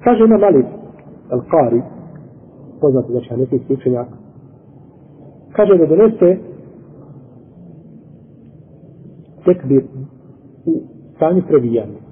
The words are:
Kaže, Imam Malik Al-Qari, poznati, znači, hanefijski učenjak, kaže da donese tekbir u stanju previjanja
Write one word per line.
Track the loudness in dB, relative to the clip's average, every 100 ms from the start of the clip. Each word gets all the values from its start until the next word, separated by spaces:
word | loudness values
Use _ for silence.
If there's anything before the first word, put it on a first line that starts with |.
Kaže, | 0 4
Imam | 4 4
Malik | 4 2 0 -8 -20 -20 -20 -20 -8
Al-Qari, | -8 -2 0 0 -2 -4 -18 -20 -20 -20 -20 -20 -20 -20 -4
poznati, | -2 0 -4
znači, | -8 -8
hanefijski | -8 -4 -6 -6
učenjak, | -6 -4 -6 -8 -18 -20 -20 -20 -20 -20 -20 -20 -20 -20 -20 -20 -20 -8
kaže | 0 2 4
da | 4
donese | 4 2 4 2 2 -6 -20 -20 -20 -20 -20 -20 -20 -20 -20 -20 -20 -20 -20 -20 -20 -20 -20 -20 -20 -20 -20 -20 -20 -20 -20 -20 -20 -20 -6
tekbir | -2 -2 0 -2 -2 -16 -18 -20 -20 -20 -20 -12 -6
u | -6 -8 -20 -20 -6
stanju | -2 -2 0
previjanja | 0 0 -4 -6 -18 -20